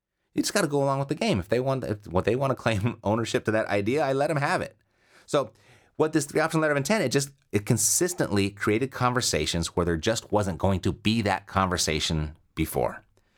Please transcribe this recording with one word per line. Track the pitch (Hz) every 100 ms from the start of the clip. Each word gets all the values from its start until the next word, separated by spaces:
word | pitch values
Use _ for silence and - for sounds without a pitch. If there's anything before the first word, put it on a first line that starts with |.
| _ _ _
You | -
just | - 202
gotta | 156
go | 143
along | 139 135
with | 139
the |
game. | 151 226 120
If | 82
they | 120
want, | 131 131
if | - 107 -
what | 85 92
they | 127
wanna | 135 120
<laughs> |
claim | 120 107 117 -
ownership | 98 113 113 120 -
to |
that | 107 -
idea, | 104 101 143
I | 139
let | 135 151
'em | 151
have | 147 180
it. | - - _ _ _ - -
So | 147 131 _ _ - _ -
what | 156
this | 156 143
three | 151
option | 156 160
letter | 156
of | 143
intent, | 135 220
it | 135
just, | 147 139 - _
it | 104 101
consistently | 113 - - 175 - 147 101 98
created | 101 - 107 131
conversations | - 123 123 - 80 80 87 82 -
where | 87
there | 85
just | 107 117 -
wasn't | 104 98 80
going | 95 92
to | 95
be | 71 104 113
that | 101 92 -
conversation | 98 92 90 - 78 - 80 76 - _ -
before. | 78 67 58 - _ _ _